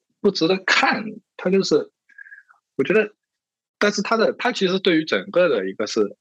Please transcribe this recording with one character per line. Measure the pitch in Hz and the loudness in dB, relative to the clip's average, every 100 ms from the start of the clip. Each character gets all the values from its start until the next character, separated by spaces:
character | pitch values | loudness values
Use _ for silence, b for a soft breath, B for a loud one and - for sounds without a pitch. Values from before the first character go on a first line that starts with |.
| _ _ | _ _
不 | 208 | -2
值 | 190 165 | 0 0
得 | 190 - | 0 0
看， | - 269 - 220 - - - | 0 2 0 -6 -14 -18 -8
他 | 185 | 0
就 | 190 | 0
是， | - 147 - _ _ B B B B B _ - | 2 0 0 _ _ B B B B B _ -4
我 | |
觉 | 135 | 0
得， | 208 208 - _ _ _ _ _ _ | 2 0 -6 _ _ _ _ _ _
但 | 208 | -2
是 | 208 | -2
他 | - 226 | -2 0
的， | 175 | 0
他 | - 240 | 0 -4
其 | - 185 | 0 0
实 | 190 | 0
对 | 190 160 | 2 2
于 | 160 | 2
整 | 101 90 | -2 0
个 | 170 175 | 2 2
的 | 110 95 | 2 -2
一 | |
个 | 95 107 | -4 -2
是， | 113 101 - | 0 -2 -4